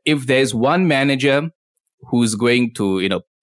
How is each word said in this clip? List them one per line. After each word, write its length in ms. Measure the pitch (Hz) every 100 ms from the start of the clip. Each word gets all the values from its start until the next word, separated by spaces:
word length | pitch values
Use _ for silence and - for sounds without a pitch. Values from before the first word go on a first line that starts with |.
| -
if 220 | 151 127
there's 260 | 131 135
one 340 | 120 127 175 180
manager 640 | 139 139 135 139 139 165 - _ _ _ _ -
who's 240 | 120 117 107
going 380 | 120 120 120 113
to, 240 | 98 95
you 100 | 95
know, 120 | 90 - _